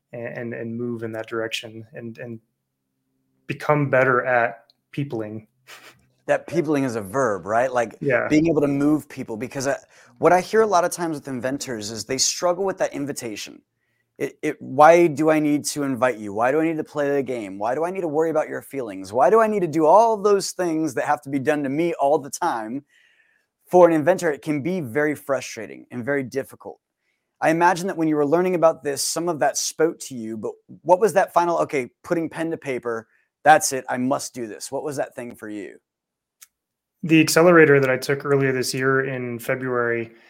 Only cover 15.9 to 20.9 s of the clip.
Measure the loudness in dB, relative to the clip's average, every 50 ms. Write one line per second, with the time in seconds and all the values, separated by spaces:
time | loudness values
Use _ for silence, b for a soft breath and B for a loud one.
15.9 | -2 0 0 0 0 -2 -8 -8 -2 0 2 2 2 2 0 0 -2 -4 -6 -8
16.9 | -4 -4 -2 0 0 -2 -2 -2 -6 -8 -8 -10 -8 -6 -4 -4 -2 -2 -4 -4
17.9 | -4 -4 -6 -4 0 0 0 0 0 -2 -2 -2 -6 -10 -10 -10 -10 -10 -8 -8
18.9 | -10 -12 -10 -4 2 4 4 6 6 6 4 4 2 0 -2 -2 0 2 4 6
19.9 | 8 8 6 6 2 0 2 2 2 2 0 -2 -6 -4 -4 -2 -2 -2 -2 -2